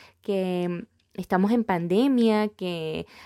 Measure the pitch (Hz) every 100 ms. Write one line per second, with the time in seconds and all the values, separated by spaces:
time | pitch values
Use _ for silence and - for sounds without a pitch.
0 | - _ - 196 185 180 175 175 - _
1 | _ - 185 185 196 240 220 180 170 190
2 | 277 254 226 214 214 214 185 170 160 165
3 | 160 -